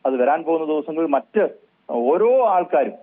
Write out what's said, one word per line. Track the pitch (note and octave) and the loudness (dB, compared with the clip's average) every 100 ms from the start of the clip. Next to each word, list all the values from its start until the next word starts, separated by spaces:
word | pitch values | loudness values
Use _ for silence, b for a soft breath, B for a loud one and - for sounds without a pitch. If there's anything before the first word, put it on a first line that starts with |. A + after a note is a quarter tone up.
| C3+ | -2
അത് | C3 | 2
വരാൻ | B2 D#3+ | 2 2
പോകുന്ന | D#3+ E3 D#3 | 0 -2 -2
ദിവസങ്ങളിൽ | D3+ D3+ D#3+ D#3+ | -4 -4 -4 -2
മറ്റ് | C#3 - D3 C#3+ - _ _ - | -2 -2 -2 -2 -4 _ _ -8
ഓരോ | A#2+ A#2+ E3+ A3+ C4 A3+ | -2 0 2 2 2 2
ആൾക്കാരും | F#3 F3 D3+ A#2+ - | 0 0 0 0 -6